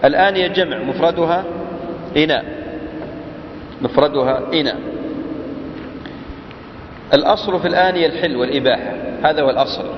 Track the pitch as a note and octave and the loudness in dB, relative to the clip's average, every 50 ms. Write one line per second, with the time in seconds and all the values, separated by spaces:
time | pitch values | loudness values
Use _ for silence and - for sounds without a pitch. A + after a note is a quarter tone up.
0 | - C#3 D3 D#3 F#3 G3 G3 F#3 F3+ F3+ F3 F3+ F#3 D#3+ C3 A2 A#2 C3+ C3+ - | 6 6 6 6 4 4 4 2 0 2 2 2 0 0 0 -4 -2 -4 -2 2
1 | D3+ E3+ E3+ F3 E3+ D#3+ E3+ F3+ F#3+ E3+ E3+ F3 F#3 - - - - - - - | 2 2 4 2 2 2 2 0 0 -4 -6 -6 -8 -8 -8 -8 -8 -8 -8 -8
2 | - - - C#3+ D#3 D#3 D3 A#2 - - - - - - - - - - - - | -10 -2 2 2 4 4 2 0 0 -4 -10 -10 -10 -10 -10 -10 -10 -10 -10 -10
3 | D#3 - - - - - - - - - - - - - - - - B2 - D3+ | -10 -10 -10 -12 -12 -12 -12 -14 -14 -14 -14 -14 -14 -14 -10 -4 -4 0 4 4
4 | C#3+ D3+ C#3 C#3+ C3 C3 C3 C3 - - - D#3+ D3 C3 G#2 - - - - - | 4 4 4 2 2 2 2 0 -2 0 0 2 2 2 -2 -2 -6 -8 -8 -6
5 | - - - - - - - - - - - - - - - - - - - - | -6 -6 -6 -6 -6 -8 -8 -8 -8 -8 -8 -10 -10 -10 -10 -10 -12 -12 -12 -12
6 | - C#4+ - - - - - - - - - - - - - - - - - - | -12 -12 -12 -12 -12 -14 -14 -14 -14 -16 -16 -16 -16 -16 -16 -16 -16 -16 -16 -16
7 | - - - C#3 - - G#3 G#3+ - G#3 F#3 F3+ D#3 F3 E3+ F3+ F3+ F#3 F3+ F3+ | -2 4 4 4 6 6 4 4 2 0 0 0 2 2 4 6 4 4 4 4
8 | E3 D#3 - E3 E3+ E3+ C#3+ B2 B2 B2+ C#3 C#3 B2 C3 A#2+ - - - - - | 2 2 2 2 0 0 2 2 0 2 2 2 4 4 2 2 0 -4 -6 -6
9 | - - - - - D3 D#3 D3+ D3 C3+ B2+ - C3+ C3 - - F#2 F2+ - | -6 -8 -8 0 2 2 4 4 4 2 4 4 2 0 0 -6 -6 -8 -8